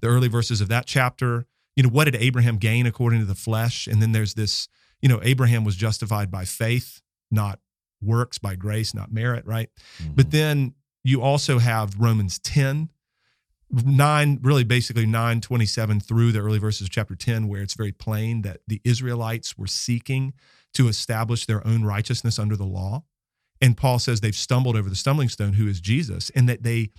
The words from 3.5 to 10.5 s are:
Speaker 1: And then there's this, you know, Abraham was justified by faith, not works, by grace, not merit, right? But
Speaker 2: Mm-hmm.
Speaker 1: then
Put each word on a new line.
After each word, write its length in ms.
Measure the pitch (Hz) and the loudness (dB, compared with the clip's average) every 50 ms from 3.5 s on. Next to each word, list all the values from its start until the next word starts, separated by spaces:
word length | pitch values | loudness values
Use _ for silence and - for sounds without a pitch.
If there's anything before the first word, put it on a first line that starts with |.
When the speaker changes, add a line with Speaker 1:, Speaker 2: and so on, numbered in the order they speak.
| 110 110 113 117 117 - - - | -2 0 0 -2 -4 -4 -4 0
Speaker 1:
And 160 | 107 104 110 | 2 4 4
then 80 | 110 | 4
there's 240 | 110 110 110 101 - | 2 2 0 -2 -2
this, 320 | - 110 104 - - - - _ _ _ _ _ _ | -2 -2 -2 -2 -4 -6 -8 _ _ _ _ _ _
you 80 | - 135 | 2 4
know, 100 | 123 107 - | 4 4 4
Abraham 400 | 117 131 127 131 117 120 117 110 | 2 2 4 4 4 4 4 2
was 120 | 104 98 | 0 -2
justified 540 | 90 110 110 107 - - 101 110 104 101 95 | -2 -2 -2 -2 -2 -4 -4 -2 -2 -2 -4
by 160 | 87 95 92 | -6 -6 -8
faith, 560 | 92 - - 117 113 120 127 131 - - - _ _ _ _ _ - | -8 -6 -4 -2 -2 -2 -2 -4 -6 -12 -20 _ _ _ _ _ -2
not 280 | - 107 107 101 98 - _ _ _ _ _ _ _ - | -2 0 0 -2 -6 -10 _ _ _ _ _ _ _ -8
works, 380 | - 101 113 117 123 120 - - | -4 -2 0 0 0 -2 -6 -8
by 160 | - 101 98 | -8 -8 -6
grace, 380 | 92 92 104 104 110 110 - - | -6 -6 -4 -4 -4 -4 -4 -6
not 180 | 104 101 - | -8 -8 -6
merit, 320 | 110 110 113 120 120 117 - | -6 -4 -2 -2 -4 -4 -4
right? 240 | 101 110 113 113 - _ - - - - - 82 78 73 | -6 -4 -4 -6 -6 _ -20 -20 -20 -16 -12 -10 -2 2
But 120 | 135 135 - | 2 2 4
Speaker 2:
Mm-hmm. 20 | |
Speaker 1:
then 440 | 151 151 156 156 | 2 0 2 2